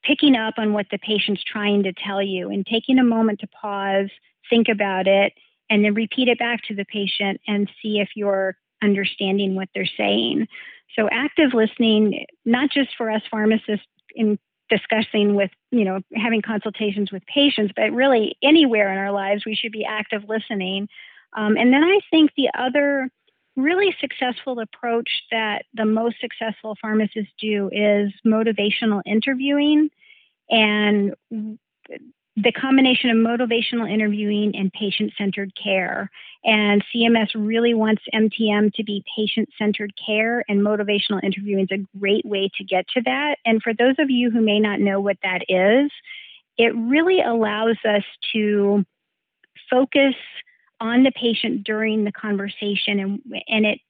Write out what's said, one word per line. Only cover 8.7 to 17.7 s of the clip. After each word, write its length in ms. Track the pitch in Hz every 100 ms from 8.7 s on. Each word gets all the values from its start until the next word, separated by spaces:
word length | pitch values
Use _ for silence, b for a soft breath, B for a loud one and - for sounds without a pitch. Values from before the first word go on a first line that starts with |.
| _
understanding 720 | 208 196 190 - 196 196 196
what 140 | 190 190 196
they're 120 | 185 -
saying. 520 | 202 202 226 - 226 B B B B -
So 120 | 214
active 420 | 226 285 - 294
listening, 720 | 247 220 - 226 214 214 - - _
not 280 | - 240 277
just 180 | 285 262 -
for 100 | 226
us 140 | 214 -
pharmacists 560 | 220 214 220 - 208 _ _ _ -
in 200 | 214 208 _ _ _
discussing 680 | 208 - 220 220 214 208 202
with, 160 | 196 _ _
you 140 | 240
know, 160 | 196 190 - 233
having 260 | 226 226
consultations 680 | 208 214 220 196 214 202 196
with 120 | 190 -
patients, 460 | 285 285 254 208